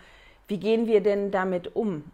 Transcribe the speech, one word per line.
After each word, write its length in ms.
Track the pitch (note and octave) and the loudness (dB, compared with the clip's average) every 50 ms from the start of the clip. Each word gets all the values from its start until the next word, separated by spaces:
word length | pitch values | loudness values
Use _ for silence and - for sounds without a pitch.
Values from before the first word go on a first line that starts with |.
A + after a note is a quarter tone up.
| - - - - - - - _ _ - | -20 -20 -20 -20 -20 -20 -20 _ _ -8
wie 100 | G3+ F3+ | -6 -4
gehen 300 | E3+ G#3 A3+ A3+ A#3 A3 | 0 0 2 2 2 4
wir 160 | A3+ G#3 F#3+ | 4 4 4
denn 280 | G#3 G3+ G3+ G3+ G3 | 4 2 0 0 0
damit 440 | G3 F#3+ F#3 F#3+ F#3 F3+ F3 - - | 0 0 0 0 -2 -4 -4 -6 -4
um 340 | - A#3 G#3 F3+ D3+ D3 - | -2 -2 -2 -2 -6 -8 -12